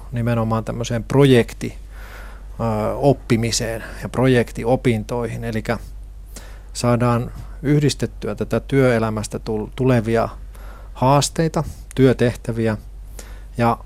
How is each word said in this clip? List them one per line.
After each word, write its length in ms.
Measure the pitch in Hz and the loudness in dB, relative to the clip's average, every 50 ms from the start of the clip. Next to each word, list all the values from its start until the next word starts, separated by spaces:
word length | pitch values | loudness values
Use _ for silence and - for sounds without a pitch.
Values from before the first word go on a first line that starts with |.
| - - 127 | -10 -8 -6
nimenomaan 520 | 120 117 120 120 117 113 113 113 113 110 | -2 -2 0 0 0 0 0 0 -2 -2
tämmöiseen 400 | - 113 117 117 - 123 113 104 | -4 -6 -6 -4 -4 -4 -4 -2
projekti- 760 | - - 135 143 135 127 117 107 - - - 120 117 - - - - - - - - - - - - - - - - - - | 0 4 6 8 8 8 8 6 4 -2 -8 -8 -8 -8 -10 -14 -16 -16 -16 -16 -16 -14 -16 -14 -16 -16 -16 -16 -14 -8 -4
ö, 340 | 113 113 107 107 107 107 104 | -2 -2 0 0 0 -2 -2
oppimiseen 880 | 117 131 143 131 - - - 123 110 117 117 107 - 120 113 113 113 - - - - - | 2 4 4 4 2 2 0 0 0 2 0 -2 -2 -4 -4 -6 -8 -10 -12 -12 -10 -10
ja 60 | 101 | -4
projektiopintoihin. 1400 | - - 127 131 127 120 110 - - - 117 113 131 131 - 131 113 107 104 - 123 120 120 113 117 120 117 | 0 2 4 6 6 4 4 2 -2 -4 0 2 2 2 4 2 2 2 0 -4 -4 -4 -4 -4 -6 -6 -6
Elikkä 340 | 117 110 110 104 - 113 98 - - - - - - - - - - - - - - - - - - - | -4 -4 -4 -2 -2 -4 -4 -6 -10 -14 -14 -14 -14 -16 -16 -16 -16 -16 -16 -16 -16 -16 -16 -16 -14 -6
saadaan 580 | - - 120 120 113 120 120 120 117 123 113 - - - - - - - | 0 2 2 4 4 4 2 2 2 0 -4 -8 -12 -14 -14 -12 -4 0
yhdistettyä 720 | 131 151 147 147 131 - - 120 - - - - 107 104 | 2 4 4 4 2 2 0 -2 -6 -4 -6 -6 -6 -4
tätä 260 | - 107 - - 113 | -4 -2 -2 -2 -2
työelämästä 800 | - - 135 139 131 127 120 113 113 110 107 107 104 - - 113 | 0 2 2 4 6 6 4 4 2 0 0 -2 -4 -6 -8 -8
tul-, 280 | - 113 110 107 104 - - | -6 -4 -4 -4 -6 -6 -4
tulevia 520 | - 127 131 127 117 107 113 113 113 - - - - - - - - - - - - - - - | 0 2 4 4 4 4 2 2 2 2 0 -4 -8 -14 -14 -14 -14 -16 -16 -16 -16 -16 -16 -4
haasteita, 720 | - 123 131 139 143 139 - - - 165 160 - 170 147 - - - - - - | 0 4 4 6 6 4 2 0 0 0 0 0 -2 -2 -2 -6 -10 -14 -6 2
työtehtäviä 840 | - 131 131 117 - 120 123 113 - - - 113 117 113 110 107 107 - - - - - - - - - - - - - - - - | 6 6 6 6 6 4 2 0 -2 -4 -6 -2 0 0 0 0 -2 -4 -10 -16 -16 -16 -14 -14 -16 -14 -14 -14 -16 -16 -8 -2 2
ja 200 | 117 117 113 - - | 4 4 4 2 -2